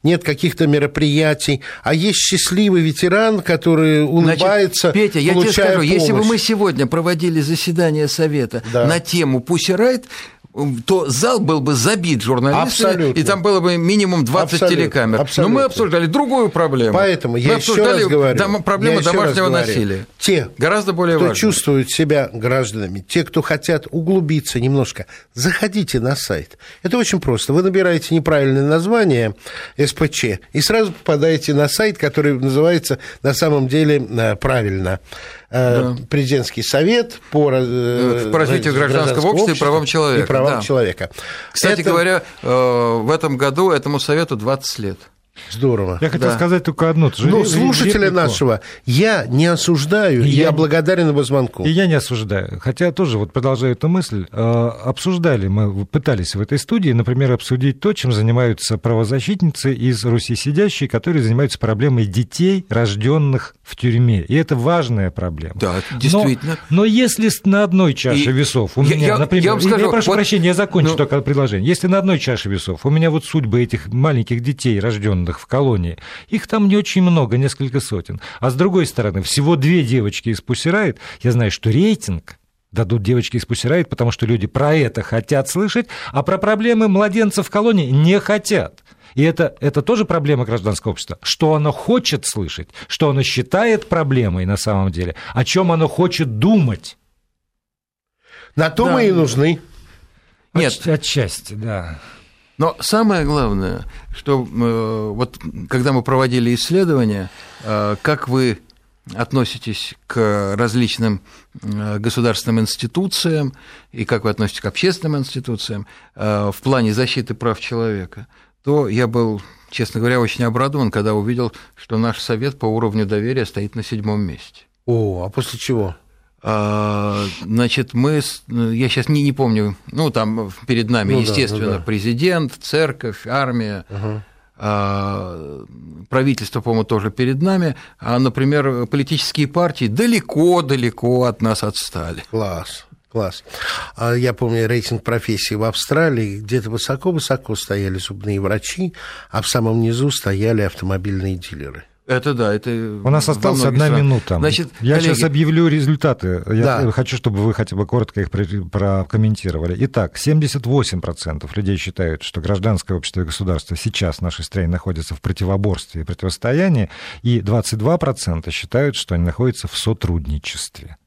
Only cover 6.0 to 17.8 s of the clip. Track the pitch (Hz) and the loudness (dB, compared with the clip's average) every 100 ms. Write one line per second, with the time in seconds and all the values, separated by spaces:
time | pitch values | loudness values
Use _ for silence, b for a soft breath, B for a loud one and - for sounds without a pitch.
6 | 156 - 214 226 - 220 202 131 131 165 | 4 4 2 2 0 2 2 2 0 0
7 | 170 170 175 160 143 165 - 170 165 151 | 0 0 0 0 0 -2 0 2 2 2
8 | 147 - 156 147 120 120 113 120 127 170 | -2 0 0 0 -2 -4 -2 0 2 0
9 | 170 175 147 127 120 175 - 185 240 254 | 0 0 2 0 0 0 0 2 2 0
10 | - B B B - - 143 120 117 190 | -6 B B B -16 -6 -4 -4 0 0
11 | 139 123 220 247 147 156 131 135 131 214 | 2 0 0 2 2 0 0 0 2 0
12 | 170 127 107 127 135 139 165 - 196 180 | 0 0 0 2 2 2 0 0 0 2
13 | 147 131 156 196 196 190 175 175 170 208 | 0 2 0 2 2 2 2 2 2 2
14 | 190 175 120 170 170 165 180 165 107 139 | 2 2 2 0 0 2 2 2 2 0
15 | 113 110 143 - 180 262 262 247 202 170 | 2 2 0 2 2 4 2 0 0 2
16 | 165 226 277 262 214 165 160 135 113 170 | 2 0 2 2 2 2 0 2 2 4
17 | 196 165 131 120 131 - - 214 | 2 0 -2 0 2 2 2 2